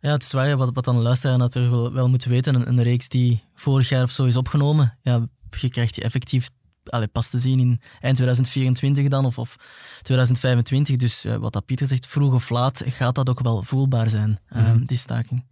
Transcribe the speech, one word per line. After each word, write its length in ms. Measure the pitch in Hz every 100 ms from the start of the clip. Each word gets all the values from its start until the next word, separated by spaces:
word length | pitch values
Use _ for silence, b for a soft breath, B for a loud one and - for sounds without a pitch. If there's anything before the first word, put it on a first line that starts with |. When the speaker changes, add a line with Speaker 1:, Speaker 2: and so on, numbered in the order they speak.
Speaker 1:
Ja, 100 | 143
het 100 | 147
is 100 | -
waar, 240 | 135 135 139
wat, 140 | 127
wat 100 | 123
dan 120 | 123 123
de 60 |
luisteraar 360 | 117 123 139 127
natuurlijk 360 | 123 127 123
wel, 180 | 123 120
wel 160 | 127 127
moet 160 | 127
weten. 300 | 123 123 131
Een, 140 | 127 123
een 140 | 123
reeks 260 | 117 123 -
die 340 | 127 123 113 _
vorig 340 | _ - 135 123
jaar 140 | 131
of 80 | 123
zo 140 | -
is 120 | 131 120
opgenomen, 640 | 123 151 143 151 131 -
ja, 260 | - 120 117 _ -
je 180 | - 131
krijgt 240 | 123 117
die 100 | -
effectief, 460 | 117 131 - 131 123 _ _ _
allee, 220 | - 120 110
pas 200 | - 120
te 100 | 123
zien 200 | 127 131
in 220 | 123 120 B B
eind 140 | 127
tweeduizend 340 | 127 127 123 127
vierentwintig 600 | 135 131 127 139 143 139
dan, 160 | 135
of, 140 | 131 120
of 180 | 113 - B B B B
tweeduizend 360 | - 131 123 123
vijfentwintig. 580 | 131 123 117 135 147 127
Dus, 280 | 123 -
eh, 120 | 110 110
wat 160 | 110
dat 140 | 101 -
Pieter 200 | 127 135
zegt, 200 | 131 -
vroeg 280 | - 143
of 160 | 127 -
laat 340 | 120 131 131 -
gaat 280 | - 123
dat 140 | 127 127
ook 120 | 123
wel 220 | 123 113
voelbaar 460 | - 135 135 123 110
zijn, 280 | 110 107 107 _
ehm, 260 | 117 107
Speaker 2:
Mhm. 100 | 113
Speaker 1:
die 140 | 123 123
staking. 460 | - 117 117 123 -